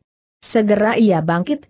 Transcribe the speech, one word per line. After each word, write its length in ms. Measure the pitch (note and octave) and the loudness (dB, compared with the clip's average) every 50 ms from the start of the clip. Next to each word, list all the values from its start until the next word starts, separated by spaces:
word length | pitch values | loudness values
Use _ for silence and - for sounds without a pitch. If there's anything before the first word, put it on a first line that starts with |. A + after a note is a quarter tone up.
| _ _ _ _ _ _ _ _ | _ _ _ _ _ _ _ _
Segera 560 | - - - A#3 G#3+ G#3 G#3 G3+ G#3 G#3+ A#3 | -10 -4 -2 0 0 2 2 0 0 0 0
ia 320 | - A3+ G#3 F#3 D#3+ D#3 | 2 2 2 2 0 0
bangkit 400 | E3 E3+ E3+ F3+ - D4 C#4+ - | -2 -2 -2 -2 -4 -6 -6 -8